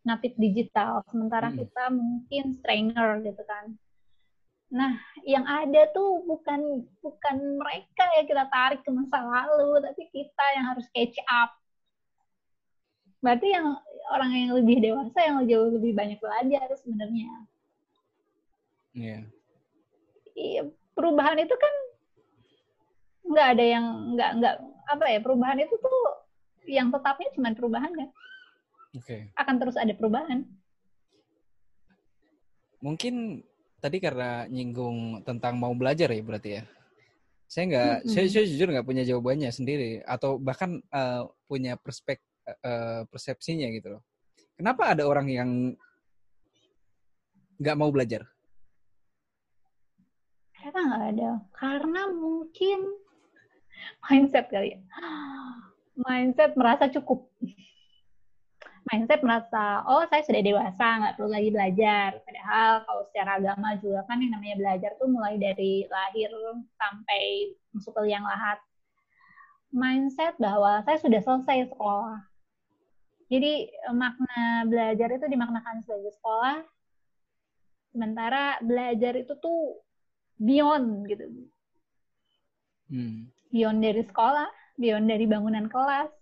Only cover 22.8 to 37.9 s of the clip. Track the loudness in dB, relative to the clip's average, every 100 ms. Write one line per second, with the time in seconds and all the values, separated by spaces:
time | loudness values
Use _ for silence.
22.8 | _ _ _ _ 2 6 6 6 6 4
23.8 | 0 -4 -4 0 0 2 2 0 -10 -14
24.8 | -4 0 2 2 2 2 2 0 0 0
25.8 | 2 2 2 -2 _ _ _ _ -2 0
26.8 | 2 0 -2 -2 -6 -2 -2 -2 -2 -2
27.8 | -4 -8 -12 _ -20 -20 _ _ _ _
28.8 | -18 -18 -14 -14 -10 -6 0 0 0 -2
29.8 | -2 -2 -2 -2 -2 -6 -6 -20 _ _
30.8 | _ _ _ _ _ _ _ _ _ _
31.8 | _ _ _ _ _ _ _ _ _ _
32.8 | -8 -4 -4 -4 -8 -10 -16 _ _ _
33.8 | -6 -2 -4 -4 -6 -6 -8 -8 -8 -6
34.8 | -6 -6 -6 -8 -8 -4 -4 -2 -2 0
35.8 | 0 2 0 -2 -6 -10 -8 -10 -12 _
36.8 | _ _ _ _ _ _ _ -6 0 2
37.8 | 2